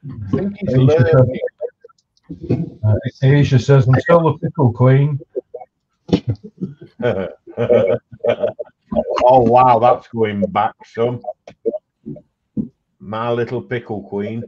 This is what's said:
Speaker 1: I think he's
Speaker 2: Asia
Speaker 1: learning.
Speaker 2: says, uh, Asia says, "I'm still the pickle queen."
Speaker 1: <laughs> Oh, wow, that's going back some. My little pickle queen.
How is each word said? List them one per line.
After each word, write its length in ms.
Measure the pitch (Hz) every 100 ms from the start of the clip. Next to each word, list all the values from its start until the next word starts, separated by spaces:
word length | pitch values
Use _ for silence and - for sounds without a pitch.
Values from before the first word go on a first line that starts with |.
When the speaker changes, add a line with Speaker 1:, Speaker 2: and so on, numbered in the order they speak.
| 143
Speaker 1:
I 220 | 123 104
think 260 | - 196 202
he's 120 | 185
Speaker 2:
Asia 100 | 131
Speaker 1:
learning. 580 | 131 160 - - 508 - - _ 605 _ _ _ _ _ _ - -
Speaker 2:
says, 100 | - 165 -
uh, 100 | 107 107 123 -
Asia 360 | 135 143 139 135
says, 280 | 110 139 120
"I'm 120 | 131
still 320 | - 170 160
the 60 | 151
pickle 340 | 165 - 127
queen." 480 | 110 127 135 143 139 - - - - - _ _ _ - - - 107 214 _ - 147 - _
Speaker 1:
<laughs> 1500 | 120 98 90 73 - - 120 120 - 120 _ - 117 117 113 - - _ _ - - -
Oh, 160 | 123 131
wow, 360 | 117 123 127 117
that's 300 | 120 123 -
going 320 | 117 110 104 98
back 240 | 92 110 -
some. 380 | - - 117 120 - - - - 113 269 _ _ - 71 _ _ _ - - _ _ _
My 320 | 92 110 117
little 320 | 120 117 123
pickle 400 | 101 120 - 104
queen. 400 | 101 101 101 113